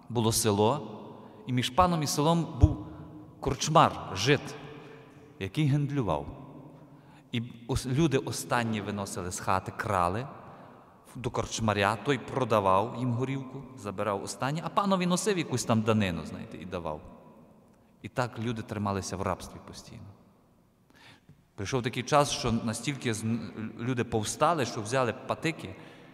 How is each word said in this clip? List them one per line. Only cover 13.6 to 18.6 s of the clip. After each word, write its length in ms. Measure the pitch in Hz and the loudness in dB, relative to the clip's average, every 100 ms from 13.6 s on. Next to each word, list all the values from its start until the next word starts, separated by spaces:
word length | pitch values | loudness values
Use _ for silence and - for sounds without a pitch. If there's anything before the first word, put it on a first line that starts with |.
| 139 120 | -14 -12
забирав 460 | 101 95 104 98 | -8 -4 -2 -2
останнє, 380 | - - 156 156 160 | -4 -4 -2 -2 -2
а 40 | |
панові 360 | 202 202 190 180 | 0 2 4 4
носив 320 | 175 214 180 | 2 2 0
якусь 280 | - 123 - | 0 -2 2
там 160 | 113 | 4
данину, 440 | 110 110 95 82 78 | 4 4 4 0 -6
знаєте, 320 | 92 - - | -10 -12 -12
і 80 | 90 | -10
давав. 360 | 92 82 76 - - - - - - _ _ _ _ | -6 -6 -8 -10 -20 -20 -20 -20 -20 _ _ _ _
І 80 | - | -6
так 300 | - 120 117 | -4 -4 -2
люди 220 | 117 113 | -4 -4